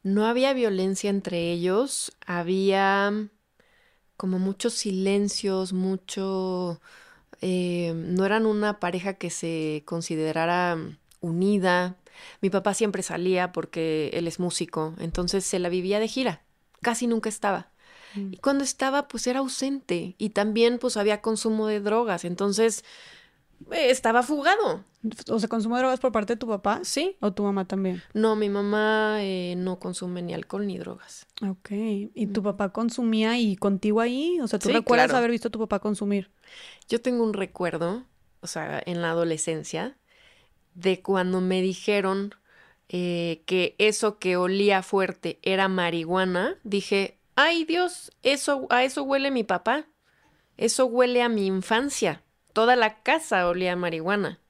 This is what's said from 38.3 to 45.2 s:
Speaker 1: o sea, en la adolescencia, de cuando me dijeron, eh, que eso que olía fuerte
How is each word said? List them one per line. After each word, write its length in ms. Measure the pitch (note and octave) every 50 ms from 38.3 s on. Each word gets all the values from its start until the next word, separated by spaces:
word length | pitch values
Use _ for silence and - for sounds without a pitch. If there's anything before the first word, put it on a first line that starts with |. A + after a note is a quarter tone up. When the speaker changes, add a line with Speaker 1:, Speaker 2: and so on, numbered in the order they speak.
| _ _
Speaker 1:
o 60 | -
sea, 340 | E3+ - E3 D#3 D3+ D3 - -
en 160 | - F3 E3+
la 100 | E3+ E3
adolescencia, 840 | E3 E3+ E3+ E3 D#3+ D3+ - - D#3+ D#3 D#3 - - D#3+ F#3 B3+ C#4+ _ _ _ _ _ _ _ _ _ _ _ _ _ _ _ _
de 260 | F3+ E3+ F#3+ F#3 F#3
cuando 380 | _ - G3 F#3 F3+ F3+ F#3 F#3
me 200 | F#3 F#3 F#3 F#3
dijeron, 760 | F#3 F#3+ F3+ - - - G#3 G3+ F#3+ F#3+ F#3+ G3 G3+ G3+ - _ _ _ _ - - - _ _ _ _
eh, 540 | - F3+ F3+ F3 F3 E3+ E3+ E3+ E3 D#3+ _
que 300 | - F#3 F#3 F3+ - -
eso 400 | - G#3 G#3+ G#3 - A#3 G#3 G#3 _
que 160 | - F#3 F3+
olía 440 | F3+ F3+ F3+ F#3+ G3 G3+ G3+ G3 F#3+ F#3
fuerte 560 | - - G3 F#3+ F#3 F3+ _